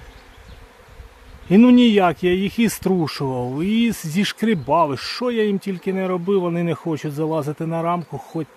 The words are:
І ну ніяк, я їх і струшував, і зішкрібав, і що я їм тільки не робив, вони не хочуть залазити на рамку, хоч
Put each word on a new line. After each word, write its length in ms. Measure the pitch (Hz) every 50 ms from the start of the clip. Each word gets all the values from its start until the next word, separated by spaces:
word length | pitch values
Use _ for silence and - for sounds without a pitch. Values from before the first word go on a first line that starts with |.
| - - - - - - - - - - - - - - - - - - - - - - - - - - - - - -
І 80 | 175
ну 120 | 214 240 247
ніяк, 540 | 247 247 247 233 208 202 185 175 151 - 180
я 100 | 180 180
їх 260 | 190 202 185 - -
і 100 | 233 185
струшував, 920 | - - - 185 190 180 160 135 - - 143 131 131 123 123 123 131 147 170
і 280 | 202 220 233 233 233
зішкрібав, 1040 | 196 - - 156 147 202 196 - - - 214 226 220 160 117 131 147 170 165 143 135
і 40 |
що 340 | - - - - - 240 247
я 120 | 240 226 214
їм 160 | 208 196 190
тільки 340 | - 202 190 175 - 190 185
не 140 | 190 190
робив, 340 | 185 185 180 170 190 202 190
вони 220 | 175 175 170 170 170
не 120 | 170 156
хочуть 380 | - - 170 156 135 - 151 139
залазити 520 | 147 160 156 160 156 143 151 147 - 160
на 160 | 160 165 165
рамку, 360 | 165 170 175 180 151 - 143
хоч 300 | 135 - - - 165 151 - _